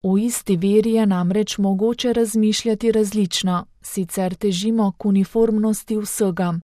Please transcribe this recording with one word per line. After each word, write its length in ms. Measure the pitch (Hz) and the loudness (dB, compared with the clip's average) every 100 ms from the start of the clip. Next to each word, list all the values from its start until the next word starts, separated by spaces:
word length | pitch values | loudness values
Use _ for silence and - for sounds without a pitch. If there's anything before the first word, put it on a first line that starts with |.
V 140 | 190 196 | 0 0
isti 400 | 233 - - 180 | 0 -4 -2 0
veri 360 | 196 208 220 | 4 2 4
je 120 | 226 214 | 2 2
namreč 520 | 185 180 196 208 - | 2 0 0 -2 -2
mogoče 560 | 196 190 220 240 247 | 0 2 0 0 -2
razmišljati 800 | 240 226 220 214 214 233 214 233 | 0 0 2 0 0 -2 0 0
različno, 720 | 220 208 208 185 - 185 175 - _ | 2 0 0 -2 0 -2 -2 -6 _
sicer 540 | - - 180 - 180 180 | -10 -8 -6 -4 -4 -2
težimo 560 | 208 180 214 226 202 | -4 -2 -2 0 0
k 140 | - 208 | 0 0
uniformnosti 920 | 196 190 226 226 214 214 214 - 214 | 2 2 2 2 2 0 -2 -4 -4
vsega. 560 | 208 - 202 170 175 170 | -4 -2 -2 0 -2 -4